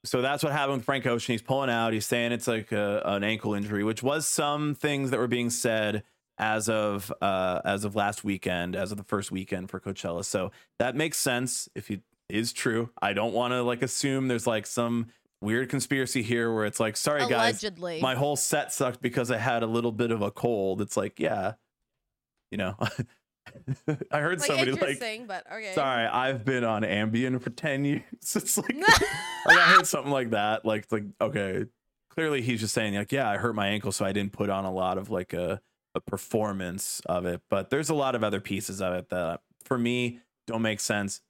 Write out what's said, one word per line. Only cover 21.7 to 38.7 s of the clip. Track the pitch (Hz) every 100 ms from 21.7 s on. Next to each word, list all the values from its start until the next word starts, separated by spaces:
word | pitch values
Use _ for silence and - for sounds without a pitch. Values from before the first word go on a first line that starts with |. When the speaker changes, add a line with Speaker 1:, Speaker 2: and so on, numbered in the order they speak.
| _ _ _ _ _ _ _ _
Speaker 1:
you | 101
know, | 92 98
<laughs> | 113 - 117 _ _ _ - - - 135 - 147 -
I | 147
heard | 151 185
Speaker 2:
Like, | -
Speaker 1:
somebody, | 135 127
like, | 139
Speaker 2:
interesting, | - 143 233 220 240
but | 185 -
okay. | 208 214
Speaker 1:
"Sorry, | 185 135 120 113
I've | 123 131 135
been | 110 127
on | 117 107
Ambien | 107 101 110 117 131 127
for | 123
ten | - 160 139
years." | 143 147 -
<laughs> | - -
It's | 214 - -
like, | - 269
Speaker 2:
<laughs> | 403 - 415 - - - -
Speaker 1:
like, | 855
I | -
heard | 1077 -
something | 147 139
like | 135 120
that. | 110 104 110
Like, | 110 107
it's | -
like, | 110 104 -
okay, | 110 104 98 95 110 _ _ _ _
clearly | - 160 139
he's | 117 117
just | 110
saying, | - 107 101
like, | 101
"Yeah, | 135 113
I | 98
hurt | 117
my | 107 101
ankle, | 104 101
so | -
I | 98
didn't | 101 101
put | - 104
on | 98
a | 95
lot | 92 92 92
of, | 101
like, | 98 90
a, | 87 87 - _ _ _
a | -
performance | - 98 - 110 107 98 90 92 - - -
of | 90
it." | 90 87 _
But | 98 95
there's | 139 151
a |
lot | 151 135
of | 120
other | 107 110
pieces | - 98 -